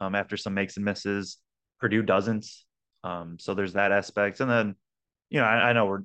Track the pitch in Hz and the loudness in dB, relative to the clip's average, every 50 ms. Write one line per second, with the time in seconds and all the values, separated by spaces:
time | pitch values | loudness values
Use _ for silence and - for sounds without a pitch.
0 | 98 95 98 101 98 - 104 101 - 101 98 98 98 95 - 104 101 104 98 - | -6 -2 -2 -2 -2 -2 -6 -8 -6 -4 -2 -2 -2 -4 -4 -4 -4 -4 -4 -4
1 | - 101 101 101 95 - - _ _ _ _ _ _ _ _ - - 110 104 113 | -2 -2 -2 -2 -4 -6 -12 _ _ _ _ _ _ _ _ -4 -2 0 0 2
2 | 110 - 95 98 98 113 110 107 104 - - - _ _ _ _ _ _ _ _ | 2 4 2 2 2 0 -2 -4 -4 -10 -18 -20 _ _ _ _ _ _ _ _
3 | - 90 87 87 85 82 85 82 - - 101 98 98 92 90 98 101 98 98 101 | -10 -8 -8 -8 -10 -12 -14 -14 -6 -6 -4 -2 -2 -2 0 2 2 4 4 2
4 | 95 - - 104 104 101 95 - 135 131 120 117 110 104 95 _ _ _ _ _ | 2 0 -2 0 0 0 0 -2 -2 0 2 2 2 0 -4 _ _ _ _ _
5 | _ _ _ _ _ - - 147 123 107 110 117 117 123 120 117 107 98 98 98 | _ _ _ _ _ -4 0 2 2 4 4 4 4 4 4 4 4 2 2 -2
6 | 98 | -6